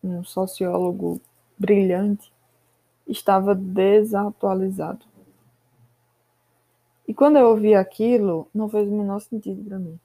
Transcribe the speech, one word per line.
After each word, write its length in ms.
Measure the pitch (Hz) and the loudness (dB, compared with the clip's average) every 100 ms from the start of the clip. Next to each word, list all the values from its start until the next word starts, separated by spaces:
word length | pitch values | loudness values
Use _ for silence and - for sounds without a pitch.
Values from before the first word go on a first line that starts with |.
um 220 | 185 175 | -8 -10
sociólogo 960 | 180 - 190 - 185 180 180 185 175 175 _ _ _ _ | -10 -6 -6 -4 -4 -2 -2 -4 -6 -8 _ _ _ _
brilhante, 760 | 196 202 190 180 208 202 - _ _ _ _ _ _ _ - | 2 2 2 0 -2 -4 -8 _ _ _ _ _ _ _ -12
estava 480 | - - 196 196 | -10 -2 -2 0
desatualizado. 1500 | 196 190 190 190 208 220 202 208 - 196 190 190 190 160 - _ _ _ _ _ _ _ _ _ _ _ _ _ _ _ _ _ _ _ _ - | -2 -2 0 4 4 2 -2 -4 -4 -4 -2 -4 -6 -10 -10 _ _ _ _ _ _ _ _ _ _ _ _ _ _ _ _ _ _ _ _ -12
E 80 | |
quando 220 | 226 285 302 | 2 6 8
eu 140 | 240 | 6
ouvi 260 | 220 214 208 | 6 4 4
aquilo, 720 | 190 - 226 247 202 160 - | 2 -2 0 2 2 -2 -6
não 160 | 208 214 | -6 -4
fez 200 | 214 202 | -2 -2
o 40 | |
menor 280 | 208 202 196 | -2 -4 -6
sentido 420 | - 220 202 196 | -8 -10 -10 -12
pra 160 | 202 196 | -12 -12
mim. 180 | 175 165 | -12 -14